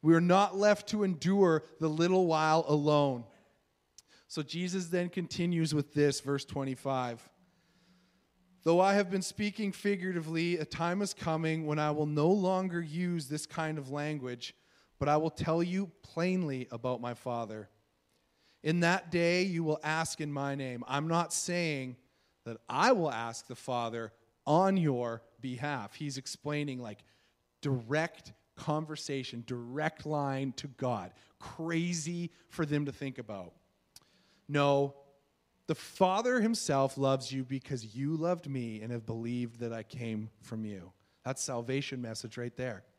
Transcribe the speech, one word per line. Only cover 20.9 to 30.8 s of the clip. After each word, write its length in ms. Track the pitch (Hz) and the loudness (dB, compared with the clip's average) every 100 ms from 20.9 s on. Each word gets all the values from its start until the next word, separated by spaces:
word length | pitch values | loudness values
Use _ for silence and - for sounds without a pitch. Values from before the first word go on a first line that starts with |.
| 139 156 | -2 2
not 260 | 165 165 | 2 2
saying 640 | - - 175 170 147 131 123 _ _ _ _ - | -2 -2 -2 0 -2 -6 -10 _ _ _ _ -12
that 120 | 113 _ | -12 _
I 220 | 123 208 | 2 4
will 200 | 247 160 | 4 2
ask 360 | 117 117 113 - | -2 -6 -8 -12
the 80 | 120 | -14
Father 580 | - 123 117 117 113 _ _ _ - | -6 -4 -4 -6 -10 _ _ _ 2
on 320 | 151 190 196 | 4 6 4
your 460 | 160 127 120 113 - _ | 2 2 -2 -6 -10 _
behalf. 540 | 127 123 147 139 101 - | -10 -6 -4 -6 -8 -10
He's 220 | 147 135 | -8 -8
explaining, 640 | - - 147 147 147 127 | -10 -10 -6 -4 -4 -6
like, 240 | 120 104 _ _ _ _ _ _ | -10 -12 _ _ _ _ _ _
direct 680 | 147 131 113 147 165 - - - _ - | -2 -2 0 0 0 -4 -20 -20 _ -12
conversation, 880 | - 151 156 151 - 139 123 117 117 | -2 -2 -2 -8 -6 -6 -6 -10 -8
direct 580 | 120 120 135 156 - | -8 -8 -2 -2 -4
line 480 | 151 151 143 135 135 | -4 -2 0 -2 -4
to 160 | - 143 | -6 -12
God. 460 | 127 | -4